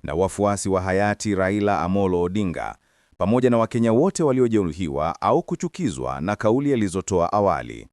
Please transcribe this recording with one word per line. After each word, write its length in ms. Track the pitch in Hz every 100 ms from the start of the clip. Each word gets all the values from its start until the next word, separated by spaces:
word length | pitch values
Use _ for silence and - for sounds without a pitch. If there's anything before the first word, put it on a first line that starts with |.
na 120 | -
wafuasi 540 | 76 95 - 101 101 101
wa 120 | 95
hayati 540 | 95 95 104 101 107
Raila 460 | 95 95 104 101 95
Amolo 420 | 85 98 95 90
Odinga, 540 | 87 98 98 76 55 53 _ _ _ _
pamoja 320 | 90 120 123
na 80 | 117
Wakenya 340 | 113 120 113
wote 300 | 113 180 -
waliojeruhiwa 1000 | 151 131 123 110 90 78 85 69 80 -
au 220 | 98 139
kuchukizwa 800 | - 175 175 - 151 69 64 67
na 160 | 82 104
kauli 360 | 110 123 143
alizotoa 600 | 131 101 90 - 95 85
awali. 560 | 104 101 76 58 57 53